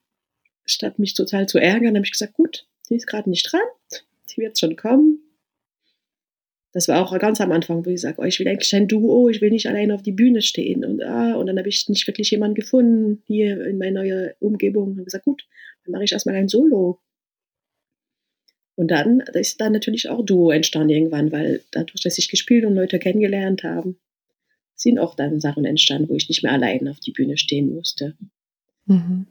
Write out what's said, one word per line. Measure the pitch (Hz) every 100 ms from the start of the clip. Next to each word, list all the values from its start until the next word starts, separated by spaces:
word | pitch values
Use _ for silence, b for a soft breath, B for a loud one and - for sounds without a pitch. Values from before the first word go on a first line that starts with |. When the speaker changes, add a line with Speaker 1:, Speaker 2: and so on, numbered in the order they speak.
| _ _ _ _ _ _ -
Speaker 1:
statt | - 214 -
mich | 196
total | - 190 196 196
zu | 202
ärgern, | 175 220 233 208
hab |
ich | 196
gesagt, | - 208
gut, | - 330 - - _ -
die | 233
ist | -
gerade | 214 208
nicht | 175 -
dran, | 330 480 - _ - - _ -
die | -
wird | 220 -
schon | 165 -
kommen. | 220 262 311 302 _ _ _ _ _ _ _ _ _ _ _ _ _ _ _
Das | 180 175
war | 151
auch | 185 185
ganz | 208 214
am | 190
Anfang, | 165 170 170 175
wo |
ich | 180
sag, | 139 -
oh, |
ich | 180 -
will | 185
eigentlich | 202 -
ein | 202 202
Duo, | 220 214 240 247
ich | 214
will | 208
nicht | 226 -
allein | 208 208
auf | 202
die | 208
Bühne | 190 247 226
stehen. | - - - -
Und, | - -
ah, | - 233 233
und | 226 185
dann | 190
hab | 202
ich | 202 -
nicht | 196 -
wirklich | 196 208
jemanden | 214 208 214
gefunden | 208 262 240 226 214 208 -
hier | 214 208 190
in | 185 196
meiner | 190 190
neuen | 190 190 185 -
Umgebung. | 214 202 196 208 196
Und | 196
hab | 185
gesagt, | 196
gut, | - 277 - B B _
dann | -
mach | 180
ich | 208
erstmal | 208 -
ein | 190 196
Solo. | 214 311 220 180 180 _ _ _ _ _ _ _ _ _ _ _ _ _ _ _ _ _ -
Und | 165
dann, | 160 175 254 -
da | 175
ist | 196 -
dann | 214
natürlich | 214 214 220 -
auch | 233
Duo | 202 185 170
entstanden | 156 165 156 156
irgendwann, | 151 160 151 156
weil | 151 147 - -
dadurch, | - 165 -
dass | 180 -
ich | -
gespielt | 196 - 240
und | 220 190
Leute | 185 180
kennengelernt | 190 208 208 196 190 190
haben, | 165 170 185 180 _ _ _ _ _ _ _ -
sind | 240 233
auch | 170 -
dann | 143 151
Sachen | 151 147
entstanden, | 135 151 - 139 156
wo |
ich | - -
nicht | 160
mehr | -
allein | 135 117 131 139
auf | 147
die | -
Bühne | - 139 143
stehen | - 143 139
musste. | 156 170 - 143 - 196 _ _ _ _ _ -
Speaker 2:
Mhm. | 190 170 185 190